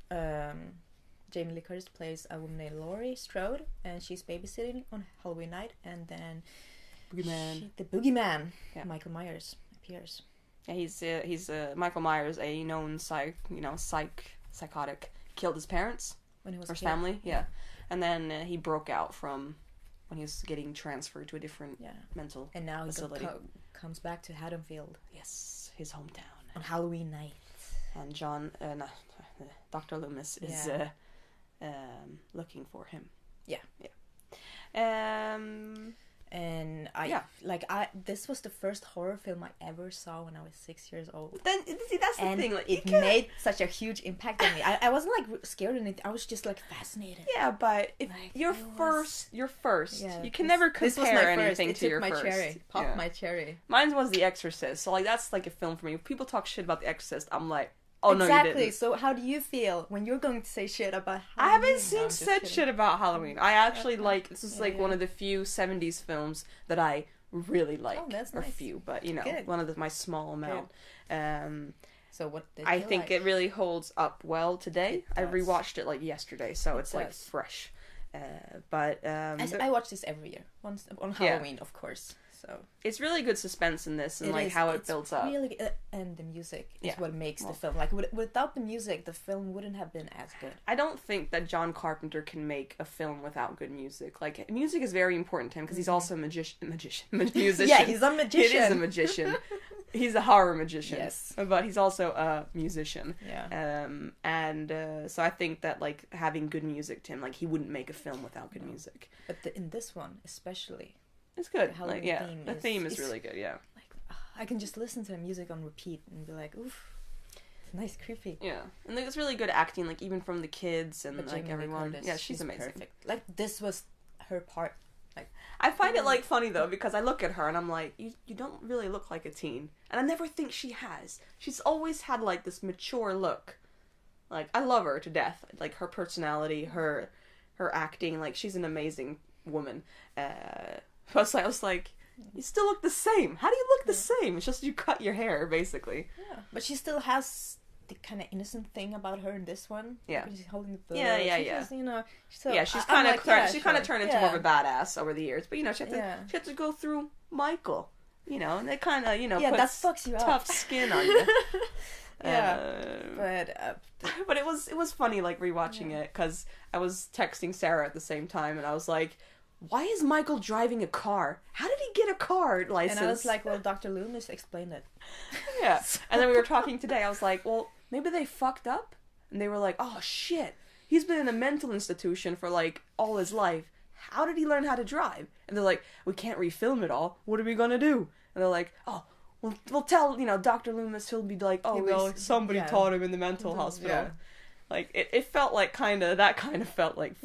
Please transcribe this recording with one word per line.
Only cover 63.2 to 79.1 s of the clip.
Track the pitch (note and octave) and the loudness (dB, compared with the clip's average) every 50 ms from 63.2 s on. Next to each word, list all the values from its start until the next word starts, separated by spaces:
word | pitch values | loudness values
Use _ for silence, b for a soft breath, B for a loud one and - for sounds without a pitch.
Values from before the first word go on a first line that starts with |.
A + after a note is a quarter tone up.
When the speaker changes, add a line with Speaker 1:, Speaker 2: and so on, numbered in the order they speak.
| D#3+ D3 C#3+ - | 0 -2 0 4
Speaker 2:
I | - G3+ G#3+ | 6 8 10
actually | G#3+ A3 A#3 A#3 A3+ A3+ B3+ A#3 | 10 8 8 6 2 0 0 0
Speaker 1:
Okay. | G#3 G#3 | 2 4
Speaker 2:
like, | G3+ G3 F#3+ F#3 - | 4 4 2 0 -4
this | F#3+ - - | -10 -10 -10
is, | G#3+ G3+ G#3 | -8 -4 -2
like, | A3 G3+ F#3+ | -2 0 0
Speaker 1:
Yeah. | G3 | 2
Speaker 2:
one | F#3+ F#3+ | 2 2
of | F#3 F3+ | 2 2
the | F#3 F#3 | 0 -2
few | - - G3+ G3 G3 F#3+ G3 | -4 -4 -2 0 0 0 -2
seventies | - - - F#3+ F#3 F#3+ F3+ E3 E3 E3 - | -2 0 0 0 0 0 0 -2 -2 -4 -4
films | - - E3 D3+ D3+ D#3 D#3 - - B B B B B | -6 -4 -2 -2 -2 -4 -6 -8 -10 B B B B B
that | E3 E3+ | 2 4
I | D#3+ D3+ D3 D3 D#3 b b b b b | 4 4 2 0 -6 b b b b b
really | - F3 E3+ F3+ A3+ F3 D#3+ D3 D3+ | -8 -8 -2 2 4 4 4 2 0
like. | - A2+ A#2 G2+ - | -2 -4 -4 -4 -4
Speaker 1:
Oh, | - - | -6 -6
that's | G3+ G#3 B3 - | -6 -6 -6 -6
Speaker 2:
Or | - - | -6 -4
Speaker 1:
nice. | E3 - - | -4 -4 -4
Speaker 2:
few, | - - - - - F3+ | -4 -6 -8 -8 -10 -8
but, | - C3 - - | -8 -8 -6 -4
you | E3+ E3 | -4 -4
know, | D3 - | -4 -2
Speaker 1:
Good. | B3+ E4 D4+ G3+ F3+ | -4 -4 -4 -4 -2
Speaker 2:
one | F3 E3+ | -2 -2
of | E3 | -2
the, | D#3 D#3+ | -4 -4
my | D#3+ D#3+ D#3 | -4 -4 -4
small | - - - F#3 E3 D#3 D#3 D#3 | -4 -6 -6 -4 -4 -4 -4 -6
amount. | D3+ D3+ D3+ D3 C#3 - - - B B B B B B B B | -6 -6 -6 -6 -6 -6 -8 -10 B B B B B B B B
Speaker 1:
Good. | - | -4
Speaker 2:
Um, | D#3 D3+ D3+ D3+ D3 D3+ D3+ D3+ D3 D3 C#3+ - - b b b b b b | -2 -2 -2 -2 -4 -4 -6 -8 -8 -10 -12 -14 -18 b b b b b b
Speaker 1:
So | - - E3 D3+ | -10 -8 -8 -6
what | D3 D#3+ - - - | -8 -10 -12 -14 -10
did | - D3+ F3 | -2 2 2
Speaker 2:
I | F3 | 2
Speaker 1:
you | F3+ G3 | 2 2
Speaker 2:
think | G#3+ G3+ F3+ | 2 2 2
Speaker 1:
like? | E3+ E3+ | 2 2
Speaker 2:
it | F#3 F3+ F#3 | 2 2 4
really | F#3+ F#3+ F#3 F#3 F#3 | 4 4 4 4 2
holds | F#3+ F#3+ F#3+ F3 E3+ E3+ E3 - - | 2 0 0 0 0 -2 -4 -4 0
up | E3+ D#3+ D3+ - - | 0 0 0 0 -4
well | - D#3+ D#3+ D#3+ E3 F3 F3+ | -6 -2 0 2 2 2 0
today. | F3+ - - D#3+ F3+ F3+ G#3 D4 | -2 -4 -4 0 0 2 2 0
Speaker 1:
It | F4+ - - - | -2 -2 -2 -2
Speaker 2:
I | - F#3 | 0 0
Speaker 1:
does. | F3 F#3 | 2 2
Speaker 2:
rewatched | F3+ F3+ F3+ F3+ E3+ - - - - | 2 4 4 4 2 2 -2 -6 -6
it, | - D3 | -4 -4
like, | D3 C3 | -4 -4
yesterday, | D#3+ D#3+ C#3+ D3+ - - - B2 B2+ G2+ - | -4 -6 -6 -8 -10 -12 -10 -8 -6 -6 -2
so | - - - B2+ | 2 2 4 4
Speaker 1:
It | B2+ | 2
Speaker 2:
it's, | C3+ - - | 0 -2 -4
like, | D3 - - | -4 -4 -6
Speaker 1:
does. | - - - | -10 -14 -12
Speaker 2:
fresh. | - - - - - - - - - b b b b b b b b - | -6 -6 -6 -6 -6 -8 -12 -12 -14 b b b b b b b b -10
Uh, | D3 C#3+ C3+ D3+ D#3 - - - - - - | -10 -12 -12 -12 -14 -14 -16 -18 -16 -8 -4
but, | D#3+ D#3 D3 D3+ C#3+ - - | 0 0 2 0 0 -2 -4
um, | D#3 | -4